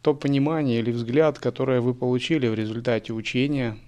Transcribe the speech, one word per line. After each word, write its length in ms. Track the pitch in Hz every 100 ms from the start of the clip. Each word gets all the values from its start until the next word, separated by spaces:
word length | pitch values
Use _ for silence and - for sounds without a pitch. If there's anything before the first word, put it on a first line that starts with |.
То 140 | - 143
понимание 640 | 143 139 143 160 143 117
или 100 | 113
взгляд, 460 | 120 117 135 156 143
которое 440 | 123 - 131 127
вы 120 | 120
получили 540 | 123 127 127 - 165 120
в 80 | 110
результате 580 | 110 113 117 113 -
учения 640 | 113 107 123 139 143 120 107